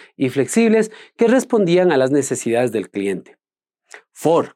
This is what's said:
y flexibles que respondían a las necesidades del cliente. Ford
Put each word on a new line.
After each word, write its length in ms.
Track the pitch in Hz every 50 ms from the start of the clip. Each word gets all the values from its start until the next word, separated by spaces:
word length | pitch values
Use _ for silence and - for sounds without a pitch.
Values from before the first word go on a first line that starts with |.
| - - _
y 120 | - 139 131
flexibles 640 | 131 139 131 127 - 226 233 220 220 220 214 220 - - - - _
que 120 | - 233 226
respondían 640 | 247 262 262 - - 220 202 170 170 180 185 180 151
a 40 |
las 140 | 131 131 131
necesidades 640 | 143 143 131 - 123 - - 117 113 120 127 123 107
del 180 | 110 92 -
cliente. 480 | - 101 98 101 95 87 - - - _ _ _ _ _ _ _ _ _ _ _ - - - _
Ford 380 | _ - - 151 170 156 - - -